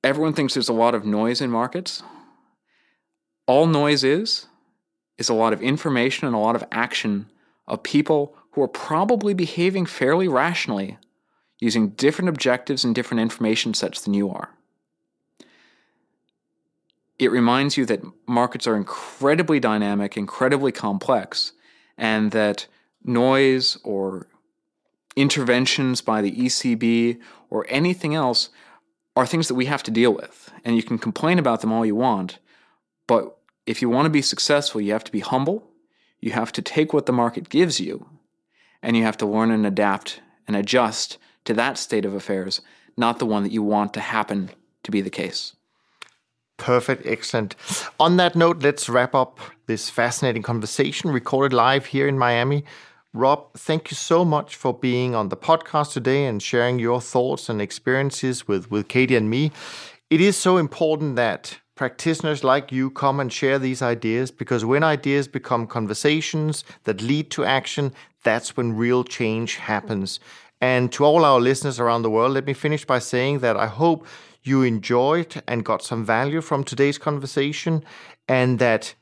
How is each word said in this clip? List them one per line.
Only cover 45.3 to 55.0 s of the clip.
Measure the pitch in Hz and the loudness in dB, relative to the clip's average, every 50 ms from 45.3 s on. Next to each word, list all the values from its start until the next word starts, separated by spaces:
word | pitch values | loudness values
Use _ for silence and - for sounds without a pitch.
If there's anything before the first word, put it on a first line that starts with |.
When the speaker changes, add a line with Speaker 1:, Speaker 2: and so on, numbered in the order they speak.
| - - - - - _ _ _ _ _ _ _ _ _ - _ _ _ _ _ _ _ _ _ _ | -8 -10 -12 -12 -18 _ _ _ _ _ _ _ _ _ -20 _ _ _ _ _ _ _ _ _ _
Speaker 2:
Perfect, | - - - 123 123 123 - 131 - - | -10 0 2 2 2 4 0 -4 -4 -2
excellent. | - 117 - - - - 117 107 98 - _ - - - - - - - _ | -6 -6 -6 -6 -4 -2 -2 -2 -2 -8 _ -10 -8 -8 -8 -8 -10 0 _
On | 160 165 175 | 4 4 6
that | 180 180 175 170 | 6 4 4 4
note, | 165 165 170 170 170 131 | 4 4 4 4 2 2
let's | 143 139 143 - - | 0 0 0 -4 0
wrap | 120 123 123 127 - | 2 2 2 4 2
up | 135 131 - _ - - - - _ _ | 0 0 0 _ -20 -20 -20 -20 _ _
this | - 113 104 - - | -6 -6 -4 -4 -6
fascinating | - - 117 120 123 - - 131 117 113 104 | -2 0 0 0 0 -2 -2 -2 -2 -2 -4
conversation | - 120 113 107 107 - - 139 147 143 - - 180 | -4 -4 -4 -4 -6 -2 -2 -2 -2 -2 -4 -4 -2
recorded | 143 123 117 - - 131 139 139 127 | -2 -2 -2 -2 0 0 2 2 4
live | 120 117 127 135 139 131 | 4 4 4 4 2 0
here | - - 135 139 143 | -2 -2 0 0 0
in | 139 135 | 2 2
Miami. | 127 123 120 117 120 135 143 147 143 - - - - - _ _ _ _ - | 2 2 2 2 2 2 0 -2 -4 -6 -18 -20 -20 -20 _ _ _ _ -4
Rob, | 113 127 135 143 147 - _ _ | 0 2 2 2 2 -2 _ _
thank | - - - 156 160 160 - | -16 -4 -2 -2 -2 -2 -8
you | 151 | -12
so | - - - 170 170 180 | -10 -2 2 2 4 4
much | 165 151 147 - - - | 4 2 0 -2 -4 -14
for | - - 131 120 | -4 -4 -4 -2
being | - - 127 123 123 | 0 -2 -2 0 0